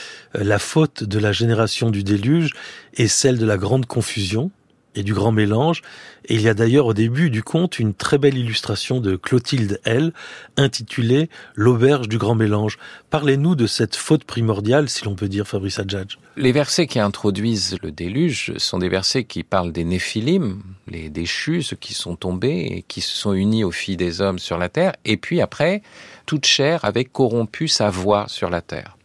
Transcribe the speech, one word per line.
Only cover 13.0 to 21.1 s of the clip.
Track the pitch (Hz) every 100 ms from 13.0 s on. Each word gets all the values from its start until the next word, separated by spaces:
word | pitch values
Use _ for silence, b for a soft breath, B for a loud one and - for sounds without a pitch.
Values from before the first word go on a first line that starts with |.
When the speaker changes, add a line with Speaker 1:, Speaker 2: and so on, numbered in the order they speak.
| _
Speaker 1:
Parlez-nous | 156 143 139 156
de | 165 113
cette | - 113 -
faute | - 156
primordiale, | - - 110 101 104 139 147
si | - 107
l'on |
peut | 95 101
dire, | 98 104
Fabrice | 101 95 -
Adjadj. | 98 98 95 - - -
Speaker 2:
Les | 131
versets | 131 143 - 156
qui | 127
introduisent | 104 - 104 98 113 110 92 92
le | 92
déluge | 78 85 117 170 117 - -
sont | - 92
des | 90
versets | 95 95 131
qui | - 92
parlent | - 98 87
des | 82
Néphilim, | 85 90 - 107 120 190 127 92 95 95 -
les | 85
déchus, | 78